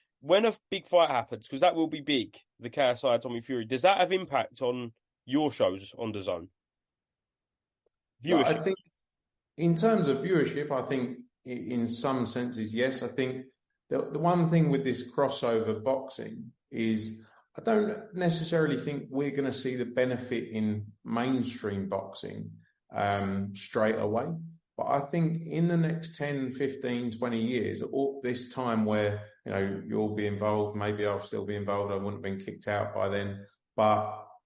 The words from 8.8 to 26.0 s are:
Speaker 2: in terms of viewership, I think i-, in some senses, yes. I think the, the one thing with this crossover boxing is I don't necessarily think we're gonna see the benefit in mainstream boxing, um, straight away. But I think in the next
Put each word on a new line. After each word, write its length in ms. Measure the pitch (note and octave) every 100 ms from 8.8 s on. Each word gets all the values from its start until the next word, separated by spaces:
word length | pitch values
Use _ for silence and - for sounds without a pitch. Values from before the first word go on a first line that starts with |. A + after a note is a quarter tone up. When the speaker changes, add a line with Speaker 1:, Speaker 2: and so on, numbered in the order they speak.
| _ _ _ _ _ _ _ -
Speaker 2:
in 180 | E3+
terms 340 | E3 A3+ G#3+ D3
of 100 | C3
viewership, 520 | F3+ F3 A#2+ C#3 D3
I 160 | C3 A#2+
think 320 | C3+ A#2+ - - _ B2+
i-, 40 |
in 360 | B2 G#2+ B2 A#2
some 400 | A2+ C#3 C3 A2+
senses, 480 | B2 B2 A2 G#2
yes. 280 | A2 C3 C3
I 60 | B2
think 380 | - B2+ B2+ - _ _ _ -
the, 200 | C3+ -
the 60 | D3
one 300 | E3+ F3 E3
thing 220 | E3 D3
with 140 | C3+
this 260 | C3+ A#2 -
crossover 720 | - C3+ - B2 A2+ A2 G#2
boxing 720 | A2+ C3+ - - A2 - - - _
is 520 | A#2+ A2+ A2 A2+ A2 - _ _ -
I 60 |
don't 520 | - G#3+ G3+ - -
necessarily 640 | F3 F3 D#3+ - E3 D#3 C3
think 260 | - C#3+ -
we're 200 | C3 C#3+
gonna 220 | B2+ C3+
see 240 | B2 C3 B2+
the 80 |
benefit 640 | A#2+ B2+ B2+ B2 - A#2 -
in 360 | A2 G#2+ G#2 - -
mainstream 840 | B2 A2+ B2+ C3 A2+ - G#2+ G2 G2
boxing, 600 | G2 G2 - - - - - - _ _
um, 580 | G#2+ G2+ G2+ G2 G2 G2+
straight 440 | G2 - A#2+ G#2+ G#2+
away. 280 | G#2 A2 D3+ E3 - - _ -
But 120 | -
I 120 | C#3+
think 460 | C#3+ F3 D#3+ E3 -
in 220 | D3+ E3+
the 80 | E3+
next 400 | D#3+ D#3+